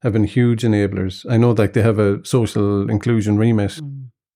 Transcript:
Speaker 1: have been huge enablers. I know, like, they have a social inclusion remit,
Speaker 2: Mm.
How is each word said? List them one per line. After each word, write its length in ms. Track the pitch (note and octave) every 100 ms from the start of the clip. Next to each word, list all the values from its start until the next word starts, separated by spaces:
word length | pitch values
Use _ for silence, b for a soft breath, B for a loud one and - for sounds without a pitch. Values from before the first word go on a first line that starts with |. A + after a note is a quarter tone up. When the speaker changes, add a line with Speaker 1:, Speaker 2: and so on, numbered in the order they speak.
Speaker 1:
have 100 | B2+
been 100 | G#2+
huge 380 | G2+ - A#2+ A#2
enablers. 600 | A#2+ G#2 G2+ G2 F#2+ F#2+ -
I 80 | A2+
know, 140 | A#2+
like, 220 | A2 G2+
they 80 | A#2
have 180 | A2 G#2+
a 240 | G#2 G2 -
social 640 | C3 A2 A2+ G2+ G2+ G2+
inclusion 480 | G#2+ A#2+ A2+ G#2 G#2
remit, 340 | A2+ A2 G2+
Speaker 2:
Mm. 340 | - C#3+ C3+ B2+ - _